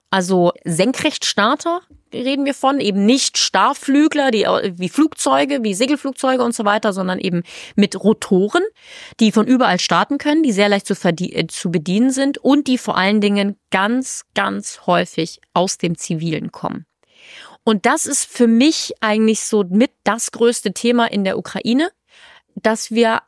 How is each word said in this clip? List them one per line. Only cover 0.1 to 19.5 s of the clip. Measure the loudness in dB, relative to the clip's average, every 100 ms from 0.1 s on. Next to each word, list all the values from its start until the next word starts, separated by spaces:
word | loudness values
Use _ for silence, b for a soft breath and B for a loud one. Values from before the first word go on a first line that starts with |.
also | -2 0 2 2 0
Senkrechtstarter, | -4 0 0 0 -2 -2 -4 0 0 0 -2 -6 -8 _ _
reden | -6 -4 -2
wir | -2
von, | -2 0 0
eben | 0 0 2
nicht | 2 0 -2
Starrflügler, | -2 0 0 0 0 2 2 2 0
die | 0 0
au-, | 0
wie | -2 -4 -4
Flugzeuge, | 0 0 0 0 0 0 -2
wie | -2
Segelflugzeuge | -2 0 -2 -4 -4 -2 0
und | 0
so | -2
weiter, | 0 0 0
sondern | -2 -4 -4
eben | -2 -4 -6 B B B
mit | 0 2
Rotoren, | 2 2 2 2 2 0 -2 -6 B B B B
die | 2
von | 4 4
überall | 4 4 0
starten | 2 0 0 -2
können, | 0 2
die | 2
sehr | 2 2
leicht | 2 -2
zu |
verdie-, | -2 0 -2 -4
äh, | -4 -6
zu | -4 -4
bedienen | -4 0 2 2
sind | 2 -2 0
und | 2 2 2
die | -2
vor | 0 0
allen | 2 2
Dingen | 2 2 0 -4 -4
ganz, | -2 0 -2 -4 -10 -8
ganz | -4 -4 -4 -10 -8 0
häufig | 0 0 -4 -6 -8 _
aus | -2 -2 -2
dem | -4 -4
Zivilen | -6 -6 -4 -6 -8
kommen. | -10 -10 -10 -14 _ B B B B B B
Und | -2 0
das | 2 0 -2
ist | -4
für | -4 2 4
mich | 6 4 2 -4 -4
eigentlich | -2 2 2 2
so | 0